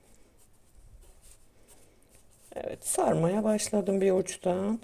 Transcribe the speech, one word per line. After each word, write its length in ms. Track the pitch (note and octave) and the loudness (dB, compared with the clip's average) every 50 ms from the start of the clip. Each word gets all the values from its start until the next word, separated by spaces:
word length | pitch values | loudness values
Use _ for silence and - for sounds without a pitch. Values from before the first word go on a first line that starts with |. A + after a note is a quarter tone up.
| _ _ - - - _ _ - - _ _ _ _ _ - - - - - - - - - - - - - - - - - - - - - - - - _ _ - _ _ - - - - _ - - - | _ _ -20 -20 -20 _ _ -20 -20 _ _ _ _ _ -20 -20 -20 -20 -20 -20 -20 -20 -20 -20 -20 -20 -20 -20 -20 -20 -20 -20 -20 -20 -20 -20 -20 -20 _ _ -20 _ _ -20 -20 -20 -20 _ -20 -16 -14
Evet, 320 | - - - - - - - | -10 -10 -10 -10 -10 -6 -6
sarmaya 560 | - - - B3+ F#3 D#3 D#3+ E3+ F#3+ G#3+ G#3 | -2 0 0 2 2 2 2 2 2 2 2
başladım 580 | A3 G#3+ G#3+ - - - G#3 F#3+ G3 G3 G3 | 2 2 0 0 0 -2 -2 0 2 0 2
bir 100 | F#3+ G3 | 4 4
uçtan. 680 | F#3 F#3 F3+ - - - - F#3 F3+ F#3 F#3+ G3+ A3+ A3+ | 4 2 0 -2 -6 -4 -2 -2 0 0 0 -2 -4 -4